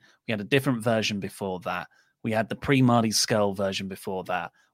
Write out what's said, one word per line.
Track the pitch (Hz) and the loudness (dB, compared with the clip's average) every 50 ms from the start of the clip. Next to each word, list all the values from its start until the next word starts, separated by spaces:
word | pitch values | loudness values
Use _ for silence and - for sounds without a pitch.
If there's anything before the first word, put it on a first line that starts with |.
| _ _ _ _ _ | _ _ _ _ _
We | - 113 | -6 -6
had | 101 | -6
a | 104 | -2
different | 95 143 139 131 143 127 113 107 | 0 2 2 2 2 -2 0 0
version | 120 117 113 104 107 107 101 | 0 0 2 0 0 -2 -4
before | 95 95 - - 104 98 92 90 | -6 -8 -8 -8 -6 -6 -6 -6
that. | 85 92 90 90 85 - _ _ _ _ _ _ - | -6 -6 -6 -6 -8 -10 _ _ _ _ _ _ -6
We | 117 107 | -2 0
had | 110 113 - | 0 -2 -2
the | - | -6
pre-Marty | - - - 143 135 131 120 120 120 113 113 | -4 0 2 4 6 6 6 6 6 4 2
Scurll | 104 - - - 120 107 104 101 98 | 2 0 0 2 2 2 2 2 0
version | 95 98 98 98 95 98 95 | -2 -4 -4 -4 -4 -6 -8
before | 95 - - 107 95 92 90 | -10 -10 -8 -8 -6 -6 -6
that. | 90 92 87 85 87 - _ _ _ | -4 -4 -4 -6 -8 -12 _ _ _